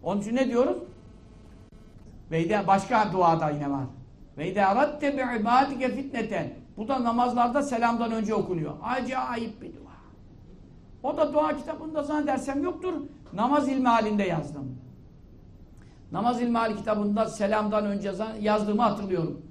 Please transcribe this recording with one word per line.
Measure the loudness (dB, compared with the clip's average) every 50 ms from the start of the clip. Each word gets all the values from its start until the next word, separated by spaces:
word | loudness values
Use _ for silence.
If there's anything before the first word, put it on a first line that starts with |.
| -4
Onun | -2 -4 -2
için | -2 -2 0
ne | 0 0
diyoruz? | 2 2 2 2 2 0 -4 -6 -14 -18 -20 -20 -20 -20 -20 -20 -20 -20 -20 -20 -20 -20 -20 -20 -20 -20 -20 -20 -20 -20 -20 -20 -20 -20 -20 -12 -4
Ve | -2 -2 0 2
de | 0 0 4
başka | 4 4 4 4 2 2 2 4 2 2
duada | 4 4 4 4 4 2 0
yine | -2 -2 -2 -2
var. | -2 -4 -4 -6 -10 -16 -18 -20 -20 -20 -20 -18 -10
Ve | -8 -6 -2 2
de | 4
radde | 4 4 6 4 2 2 0 0 -2 0 0
bi | 0 -2 -2 -2 0
ibadike | 2 4 6 6 6 4 0 -2 -2 -2 -2
fitneten. | -4 -6 -6 -4 -4 -4 -2 -2 -4 -4 -4 -8 -12 -20 -18 -12
Bu | -10 -4
da | -2 -2 0 0
namazlarda | 0 2 2 2 2 4 2 2 2 2 0
selamdan | 0 0 0 0 2 2 2 0 -2 -2
önce | -2 -2 0 0 0
okunuyor. | 0 0 0 -2 -2 -4 -6 -6 -8 -6
Acayip | -4 -4 -2 -2 -2 -2 -4 -2 -2 -4 -6 -6 -8 -10 -12
bir | -16
dua. | -16 -16 -18 -20 -20 -20 -20 -20 -20 -20 -20 -20 -20 -20 -20 -20 -20 -20 -20 -20 -20 -20 -20 -20 -20 -18 -6 -4
O | -4 2
da | 2 2 2 4
dua | 2 2 2 0
kitabında | -4 -6 -8 -10 -8 -8 -6 -4 -4 -2
zannedersem | 0 -2 0 0 0 -2 -2 -2 -4 -2 -2 -2
yoktur. | -2 -4 -4 -6 -4 -4 -4 -8 -10 -14 -18 -20 -12 -4
Namaz | -2 0 2 2 2 2 2
ilmi | 0 2 4
halinde | 4 4 4 4 2 0 0 0
yazdım. | 0 0 -2 -4 -6 -10 -10 -10 -10 -10 -12 -16 -20 -20 -20 -20 -20 -20 -20 -20 -20 -20 -20 -20 -20 -20 -20 -20 -20 -20 -20 -20 -20 -20 -20 -16 -8
Namaz | -6 0 0 0 2 2
ilmi | 0 0 2
hali | 2 0 0 -2
kitabında | -4 -2 -2 0 0 2 0 2 2 0
selamdan | 0 0 -2 0 2 2 2 2 2 0 0 0
önce | 0 -2 -2 -4 -4
zan-, | -4 -4 -6 -6 -6 -2
yazdığımı | 0 2 2 2 2 2 2 4
hatırlıyorum. | 4 2 2 0 -2 -2 0 0 0 -2 -4 -8 -14 -18